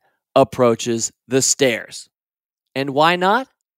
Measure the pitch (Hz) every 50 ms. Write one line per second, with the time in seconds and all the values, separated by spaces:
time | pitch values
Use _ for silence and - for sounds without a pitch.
0 | _ _ _ _ _ _ - 131 135 - - - 127 120 117 113 - 120 117 113
1 | 110 - _ _ _ - 120 135 127 - - - 139 127 113 98 - - - -
2 | - _ _ _ _ _ _ _ _ _ _ _ _ _ - 131 139 143 131 139
3 | 151 165 180 180 180 190 208 247 262 - _ _ _ _ _